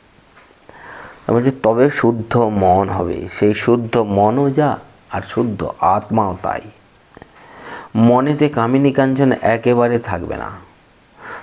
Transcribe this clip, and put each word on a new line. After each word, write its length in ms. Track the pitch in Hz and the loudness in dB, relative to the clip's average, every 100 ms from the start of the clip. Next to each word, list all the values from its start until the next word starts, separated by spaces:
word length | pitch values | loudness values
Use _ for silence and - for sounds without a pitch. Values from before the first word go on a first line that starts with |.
| _ _ _ - - _ - - - - - - - | _ _ _ -20 -20 _ -20 -20 -20 -20 -20 -12 -2
বলছে 180 | 117 131 | 0 0
তবে 400 | 131 110 113 143 | 0 0 4 2
শুদ্ধ 460 | - 117 117 110 123 | 2 0 0 -2 0
মন 520 | 110 107 92 92 98 | 0 2 2 2 2
হবে, 400 | 95 87 92 87 - | -2 -4 -6 -8 0
সেই 160 | 104 | 0
শুদ্ধ 420 | 107 - 120 113 123 | 2 2 0 0 -2
মনও 540 | 104 98 104 127 139 | 0 2 2 2 0
যা 280 | 139 143 - - _ - | 0 0 -2 -10 _ -12
আর 120 | 101 | -10
শুদ্ধ 500 | 101 - 120 101 82 - | -6 -4 -4 -4 -8 -2
আত্মাও 560 | 90 104 - 110 101 90 | 0 0 0 -2 -2 -4
তাই। 180 | - - 107 - _ _ _ - - - - - - - - | -6 -8 -10 -20 _ _ _ -20 -20 -20 -20 -20 -18 -18 -6
মনেতে 540 | 110 117 123 139 139 147 | 2 4 4 2 2 0
কামিনী 440 | 127 117 135 139 | 0 0 2 2
কাঞ্চন 400 | 135 135 131 135 | 2 0 2 2
একেবারে 680 | - - 117 123 120 120 120 | 2 0 0 2 2 2 0
থাকবে 380 | 117 87 82 - | -2 -6 -6 -10
না, 140 | - 95 - _ _ _ _ - - - | -10 -14 -20 _ _ _ _ -20 -18 -18